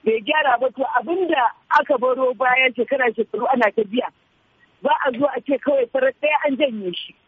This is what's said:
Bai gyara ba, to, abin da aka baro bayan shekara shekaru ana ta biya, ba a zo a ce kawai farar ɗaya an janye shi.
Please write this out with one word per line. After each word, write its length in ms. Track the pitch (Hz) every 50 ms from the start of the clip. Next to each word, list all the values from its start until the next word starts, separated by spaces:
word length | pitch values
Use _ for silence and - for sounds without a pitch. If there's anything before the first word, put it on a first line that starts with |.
| _
Bai 160 | 214 226 233
gyara 380 | 208 240 302 311 294 277 240 233
ba, 80 | 262 254
to, 100 | - 254 269 - - 240
abin 300 | 214 254 349 381 370 330
da 200 | 330 277 247 214 - _ _ _
aka 260 | - 302 294 - 285 247
baro 360 | 240 254 254 254 262 254 247
bayan 400 | 202 262 254 254 262 262 254 233
shekara 400 | - 233 - 269 269 262 240 214
shekaru 320 | - 220 _ - 214 240 -
ana 180 | - 233 226 208
ta 120 | - -
biya, 280 | 214 196 202 254 - 320 _ _ _ _ _ _ _ _ _ _ _ _ _ _
ba 80 | - 277 302 - -
a 60 | 285 247
zo 100 | 226 285
a 140 | 277 - 247
ce 160 | - - 285 247
kawai 240 | - 285 294 269 247 -
farar 180 | - 269 262 269 254 _
ɗaya 180 | 285 302 302 285 311 294
an 80 | 277
janye 360 | 226 302 269 220 214 196 180 175
shi. 180 | - - - - _ _